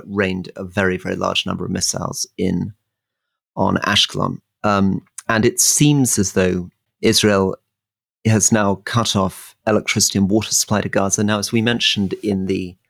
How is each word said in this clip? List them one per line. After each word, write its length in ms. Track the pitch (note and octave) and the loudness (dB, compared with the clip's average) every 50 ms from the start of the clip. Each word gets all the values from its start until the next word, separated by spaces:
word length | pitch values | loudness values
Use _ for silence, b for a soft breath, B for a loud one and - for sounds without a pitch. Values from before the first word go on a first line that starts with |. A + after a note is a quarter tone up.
| - - G2 G2 G2+ | -6 -6 -2 -2 -2
rained 240 | F#2 F#2+ F#2 F2 - - | 0 -2 -4 -8 -10 -12
a 80 | G2 G2 F#2 F2+ G#2+ | -12 -14 -6 -2 0
very, 180 | G2 F#2 F2+ F2+ - | 0 0 0 -2 -4
very 120 | F#2 F#2 F#2 F#2 | -6 -4 -2 -2
large 200 | F#2 F#2+ G2+ - | -2 -2 -2 -4
number 200 | F#2+ F#2+ F#2 F2+ | -4 -6 -6 -4
of 60 | F#2 | -4
missiles 560 | F#2 F#2 F#2 - - F#2+ - - - - - - _ - | -4 -4 -4 -4 -4 -4 -6 -6 -6 -8 -10 -10 _ -4
in 360 | F#2 F#2 F2+ F2+ F#2 G2+ G#2+ - _ _ _ _ _ _ _ _ _ _ _ _ _ _ _ | -2 -2 -2 -2 -4 -6 -10 -14 _ _ _ _ _ _ _ _ _ _ _ _ _ _ _
on 220 | - F#2+ G2 F#2+ F2+ - - G2+ | -2 0 0 0 0 0 0 0
Ashkelon. 400 | G2+ - - - G2 F#2+ F#2+ F#2 - - _ _ _ - | 0 0 -2 -2 -4 -4 -4 -4 -8 -12 _ _ _ -2
Um, 380 | G#2+ G2+ G2 G2 G2 F#2+ - - _ _ - - - | 0 2 4 2 2 0 -2 -6 _ _ -20 -6 -2
and 180 | A2+ A2 G2+ | 0 2 2
it 140 | A#2+ - - | 2 2 2
seems 600 | - - - - D3 D3 D3 C#3+ C3 A#2+ - - | 0 0 2 4 4 4 4 4 2 2 2 0
as 140 | G2+ - - | -2 0 0
though 360 | G2 F#2 F#2 F2+ F2+ F2 E2+ - _ _ _ _ _ | 0 0 2 0 -2 -6 -8 -14 _ _ _ _ _
Israel 540 | - A2+ G#2+ - - G#2+ G#2 G2 G2 F#2+ - - _ _ _ _ _ _ _ _ _ _ _ _ _ | 0 2 2 4 4 4 4 4 2 0 -2 -6 _ _ _ _ _ _ _ _ _ _ _ _ _
has 260 | A2+ A2 G#2+ G2+ - | 2 4 4 4 4
now 240 | - A2 G#2 G2 G2 F#2+ - - - | 4 4 4 2 0 0 -4 -4 -2
cut 200 | G#2+ F#2 - - | -2 -2 0 0
off 400 | G#2 F#2+ F#2 - - - - - _ _ | 0 0 0 -2 -8 -18 -20 -20 _ _
electricity 540 | - G#2+ G2+ - - - A2 G2+ - - G2+ | 0 0 0 0 0 0 0 0 0 2 2
and 100 | G2 F#2 | 2 2
water 220 | G2+ A2 G#2+ - | 2 0 0 0
supply 300 | - - - - G#2+ G2+ | -2 -4 -2 0 0 -2
to 140 | - G2 - G#2 | -2 0 0 0
Gaza. 260 | G2 G2 - - G#2+ | 0 0 0 0 0
Now, 160 | G#2 G#2+ G#2 | 0 0 -2
as 120 | G2+ - | -2 -2
we 100 | - A#2 | 0 0
mentioned 520 | A2 A#2 A#2+ A#2+ - - - G#2+ G2+ F#2 F#3+ - - G#2+ | 0 2 0 0 0 0 0 0 0 -2 -2 -4 -2 -2
in 140 | G3+ F#3+ F#3+ | -2 -2 -2
the 320 | F#3+ F#3+ F#3+ F#2+ F2+ F#2 - _ _ | -2 -2 -4 -4 -6 -12 -18 _ _